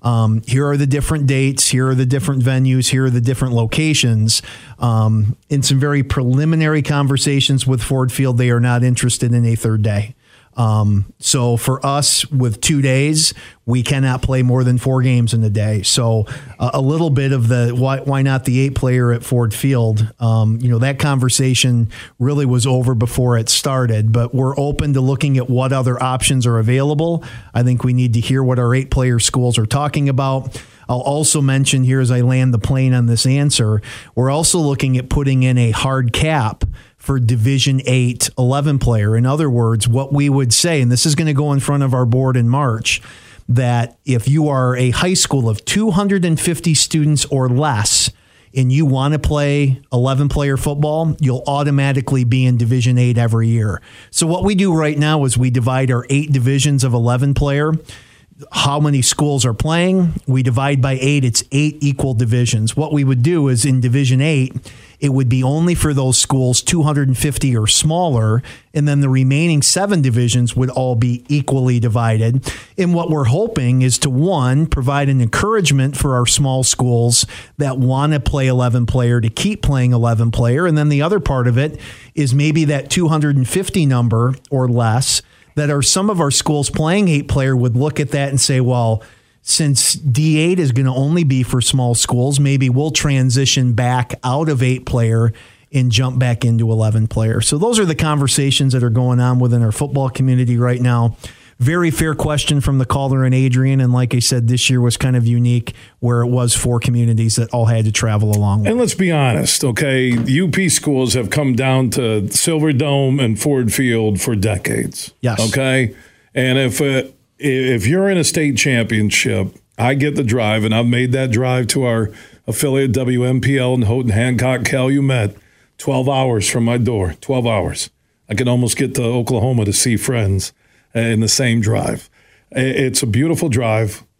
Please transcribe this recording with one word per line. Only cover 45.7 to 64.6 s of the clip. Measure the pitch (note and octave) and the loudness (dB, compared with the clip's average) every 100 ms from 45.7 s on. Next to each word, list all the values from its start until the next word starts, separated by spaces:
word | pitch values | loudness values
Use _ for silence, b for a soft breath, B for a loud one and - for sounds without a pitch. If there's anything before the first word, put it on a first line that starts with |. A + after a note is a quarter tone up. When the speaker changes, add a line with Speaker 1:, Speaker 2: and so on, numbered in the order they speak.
| G3+ A3 | -2 0
Speaker 1:
hundred | F3+ G3+ G3 F3 | 0 2 0 0
and | D#3+ | 0
fifty | - E3 E3+ | -2 -2 0
students | D3+ - D#3+ D3+ D3 - | 0 0 0 0 0 -2
or | C#3 B2+ | -2 0
less, | B2 D3+ A2 G#2+ - - b b b b C3+ | 0 0 0 0 0 -2 b b b b -2
and | B2+ | 2
you | C3+ D#3 | 2 2
wanna | C3 C#3 D3+ | 0 0 0
play | - D3 C#3+ C#3+ C#3 C3 - | 0 0 0 2 0 -2 -2
eleven | B2 B2+ C3+ C#3+ | 0 0 0 0
player | D3 C#3+ C3+ | 0 0 -2
football, | D3+ C#3+ D3+ D#3 E3 - | -2 -2 -2 0 -2 0
you'll | C3+ B2 - | -2 -2 -2
automatically | C#3+ D3 C#3 C#3 C#3 A#2+ C3+ | -2 0 0 0 -2 -2 0
be | A#2+ B2+ | 0 2
in | B2+ B2 | 2 2
Division | A#2 B2+ A#2+ B2 | 0 0 2 2
eight | B2 A#2+ | 2 2
every | A#2 A2+ A2+ | 0 2 2
year. | A#2 G#2+ F#2 B B B | 0 -2 -4 B B B
So | - E3 | -4 -2
what | F3+ | 0
we | F#3+ G3 | 0 2
do | G3 | 2
right | D#3+ D3+ D3 | 2 0 0
now | D3+ D#3 C3+ | 0 2 0
is | A2+ | 0
we | B2+ | 0
divide | B2 A#2+ C3 C3 | 0 0 0 0
our | A#2+ - | -2 0
eight | C#3 D#3 | -2 0
divisions | C3+ B2 C#3 D3 C#3 | 0 2 0 2 2
of | B2+ | 2
eleven | A#2+ A#2 B2 C#3 C3+ | 2 2 2 0 0
player. | C#3+ C#3+ D3+ D#3+ B B B B B - C#3 | 0 0 0 -2 B B B B B -20 -10
How | - C#3+ D3 | -4 -2 0
many | D3+ C#3 | 2 2
schools | A#2 - D3+ C#3 A#2 | 0 0 0 0 -2
are | |
playing? | A2 D3+ E3 F3+ F#3 F3 - - | -2 -2 0 2 2 0 -2 -2
We | C3 | 0
divide | B2+ A#2+ C#3 C#3+ | 0 0 0 0
by | C3+ C3 | 0 0
eight. | C3+ C#3+ | 0 0
It's | C3 G#2+ - | 0 -2 -2
eight | C3+ D3+ D3+ | -2 -2 0
equal | C#3+ C3+ C3+ | -2 0 -2
divisions. | A#2 B2 B2 A#2+ A2+ A2 - | 0 0 0 0 0 0 -2
What | D3+ | -2
we | D3+ C3+ | 0 2
would | C3 | 2
do | C3+ F3 C#3 | 2 2 2
is | B2 | 0
in | C3+ C3 | 2 2
Division | B2 C3 C3 C3 | 2 2 2 2
eight, | D3+ D3 C3 - | 2 0 -2 -6